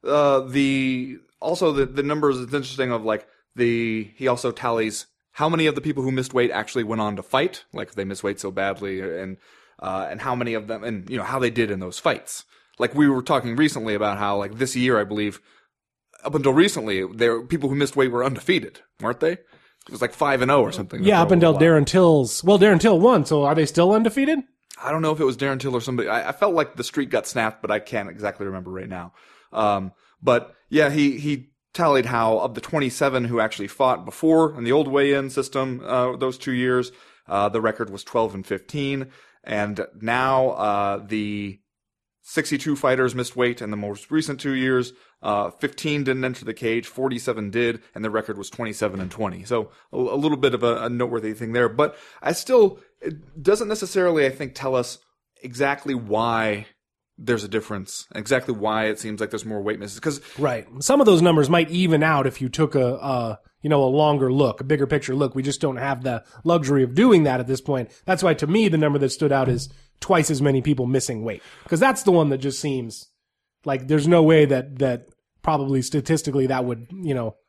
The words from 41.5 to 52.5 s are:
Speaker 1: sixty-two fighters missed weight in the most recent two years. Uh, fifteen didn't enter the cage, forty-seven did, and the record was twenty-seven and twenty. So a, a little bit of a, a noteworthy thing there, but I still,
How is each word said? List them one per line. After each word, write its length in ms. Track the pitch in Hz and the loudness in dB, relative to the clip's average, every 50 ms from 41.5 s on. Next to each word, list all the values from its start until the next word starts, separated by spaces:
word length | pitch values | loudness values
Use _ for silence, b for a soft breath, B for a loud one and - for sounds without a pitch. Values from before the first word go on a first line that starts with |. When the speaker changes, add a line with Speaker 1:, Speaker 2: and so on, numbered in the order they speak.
| 95 _ _ _ _ _ _ _ _ _ _ _ _ _ _ | -12 _ _ _ _ _ _ _ _ _ _ _ _ _ _
Speaker 1:
sixty-two 540 | - - 160 151 - 151 139 - 156 147 | -6 -6 -4 -4 -2 -4 -4 -2 -4 -4
fighters 380 | 135 - 135 131 127 131 123 113 | 0 0 0 2 2 0 0 0
missed 220 | 127 123 - - | -4 -8 -6 -2
weight 240 | 127 123 123 120 123 | -2 -2 -2 -2 -4
in 100 | 120 104 | -8 -8
the 60 | 107 | -8
most 340 | 104 104 104 101 101 - _ | -8 -8 -8 -10 -12 -10 _
recent 300 | 151 156 156 151 143 127 | -2 -2 -2 -2 -8 -6
two 140 | - 143 135 | -6 -4 -4
years. 380 | 131 127 131 131 127 123 123 b b b b b b | -2 0 2 2 0 0 -2 b b b b b b
Uh, 300 | - - 104 101 101 87 | -4 -2 -2 -2 -2 -4
fifteen 540 | - _ - 139 - - - 156 147 147 139 | -6 _ -8 -6 -6 -6 -4 -4 -2 -2 0
didn't 200 | 131 131 131 131 | -2 -2 -2 -2
enter 200 | 131 127 - - | -6 -6 -6 -10
the 100 | 110 110 | -10 -10
cage, 320 | - 123 117 113 123 117 | -6 -4 -2 -2 -2 -4
forty-seven 640 | - - - 131 131 127 120 - - 117 110 104 101 | -6 -8 -4 -4 -4 -4 -4 -4 -6 -6 -4 -6 -4
did, 320 | 98 117 120 117 113 110 b b b | -2 0 0 0 -2 -4 b b b
and 100 | - 107 | -8 -8
the 60 | 110 | -4
record 280 | 104 110 104 - 107 98 | -4 -4 -4 -4 -10 -10
was 120 | 98 - | -10 -14
twenty-seven 500 | - - 120 110 104 - 110 104 95 95 | -10 -8 -8 -8 -6 -4 -4 -4 -4 -6
and 100 | 92 90 | -8 -10
twenty. 340 | - - 110 98 90 90 92 | -8 -6 -6 -6 -6 -10 -8
So 260 | 107 120 117 104 b b b b b - | -4 -2 -2 -2 b b b b b -4
a, 40 | |
a 200 | - 127 120 104 | -4 -4 -2 -2
little 220 | 143 143 156 147 131 | -2 0 0 0 2
bit 160 | 131 139 123 | 0 0 0
of 80 | 113 117 | 2 0
a, 220 | 120 117 117 110 | 0 0 0 -2
a 40 | 117 | -4
noteworthy 460 | 123 120 123 120 117 117 107 107 110 | -4 -2 -4 -2 -2 -4 -4 -6 -8
thing 180 | 110 120 110 113 | -6 -8 -4 0
there, 160 | 120 120 113 | 2 2 2
but 280 | 110 123 147 151 - B B B B B B | 2 0 0 0 -2 B B B B B B
I 100 | 139 - | -4 -4
still, 460 | - - - | -4 -2 2